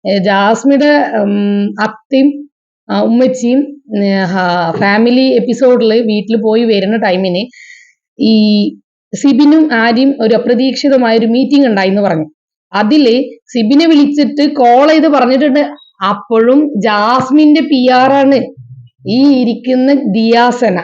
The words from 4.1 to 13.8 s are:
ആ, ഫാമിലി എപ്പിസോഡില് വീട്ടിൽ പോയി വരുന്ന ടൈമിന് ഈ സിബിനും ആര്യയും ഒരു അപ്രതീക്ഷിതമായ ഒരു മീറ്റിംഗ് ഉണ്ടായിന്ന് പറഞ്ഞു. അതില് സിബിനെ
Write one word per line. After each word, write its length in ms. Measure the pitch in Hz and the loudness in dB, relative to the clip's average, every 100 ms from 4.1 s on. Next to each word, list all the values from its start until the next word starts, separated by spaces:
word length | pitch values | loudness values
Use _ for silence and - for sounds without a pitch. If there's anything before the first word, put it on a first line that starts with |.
| 196 180 185 | -2 -2 -2
ആ, 320 | 180 175 165 | -2 -2 -4
ഫാമിലി 500 | - 202 208 240 247 | -2 -2 0 2 2
എപ്പിസോഡില് 800 | 262 247 202 226 254 247 220 220 | 2 0 -2 0 2 2 2 0
വീട്ടിൽ 340 | 226 208 196 226 | 0 -4 -2 -4
പോയി 280 | 214 220 | 0 0
വരുന്ന 340 | 226 208 190 226 | 0 0 -2 -2
ടൈമിന് 720 | 214 180 190 175 247 - - - _ _ _ - | -2 -2 -2 -4 -8 -14 -20 -20 _ _ _ -4
ഈ 560 | 220 220 214 208 208 - _ _ _ - | 0 2 2 0 -2 -6 _ _ _ -4
സിബിനും 540 | 285 247 294 320 311 | 0 2 4 2 2
ആര്യയും 420 | 233 233 233 269 269 | 0 0 0 0 0
ഒരു 140 | 220 226 | 0 0
അപ്രതീക്ഷിതമായ 800 | 226 240 262 - 285 262 233 226 | 0 -2 -2 -2 0 0 0 0
ഒരു 80 | 226 | 0
മീറ്റിംഗ് 420 | 233 262 285 269 | -2 0 2 2
ഉണ്ടായിന്ന് 340 | 196 190 202 | 0 0 0
പറഞ്ഞു. 240 | 202 165 156 _ _ _ _ | -2 -4 -6 _ _ _ _
അതില് 680 | 190 214 302 254 247 - - _ | -4 0 2 2 0 -4 -12 _
സിബിനെ 400 | 240 214 285 | -4 0 2